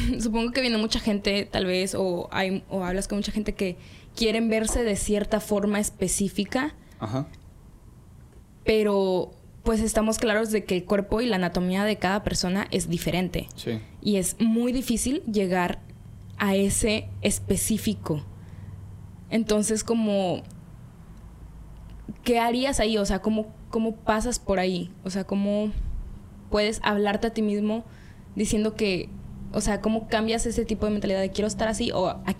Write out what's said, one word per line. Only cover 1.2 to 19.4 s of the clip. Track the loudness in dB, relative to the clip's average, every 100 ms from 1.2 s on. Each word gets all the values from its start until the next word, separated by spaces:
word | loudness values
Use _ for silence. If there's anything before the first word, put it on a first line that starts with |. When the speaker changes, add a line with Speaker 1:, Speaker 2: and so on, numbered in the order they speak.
| 2 0
Speaker 1:
tal | 0 -2 0
vez, | 0 0
o | 0 0 -2 -4
hay, | -2 0 -2 -4
o | -4
hablas | -2 -2 -2
con | -2
mucha | -2
gente | -2 -2
que | -2 -2 -4 -12 -20 -12 0
quieren | 2 4 2
verse | 2 2 2
de | 2 0
cierta | 2 0 2 0
forma | 2 2 2 2
específica, | 0 -2 0 0 0 -2 -2 0 -2 -6 -18 -10
Speaker 2:
Ajá. | -4 -4 -4 -10 -20 -20 -20 -20 -20 -20 -20 -20 -20 -20 -20 -4
Speaker 1:
pero, | 2 4 4 4 4 2 0 -6 -20 -6
pues, | 0 2
estamos | 2 2 2 2
claros | 2 2 2
de | 0
que | 0 0
el |
cuerpo | 2 0 2 0
y | 2
la | 2
anatomía | 2 2 2 2
de | 2 2
cada | 2 0
persona | 0 0 0 0 0
es | -2 0
diferente. | -2 0 0 0 -2 -6 -8
Speaker 2:
Sí. | -6 -6 -6 -6
Speaker 1:
Y | 0 2
es | 2 2
muy | 2 4 2
difícil | 0 0 0 0 -2 0
llegar | 0 2 2 2 -2 -10 -18 -18 -16 -10 0
a | 2
ese | 4 4 2 2 2 -2 -2
específico. | 0 0 0 0 2 0 0 -2 -2 -4 -4 -14 -16 -14 -14 -14 -14 -16 -16 -18 -2
Entonces, | 0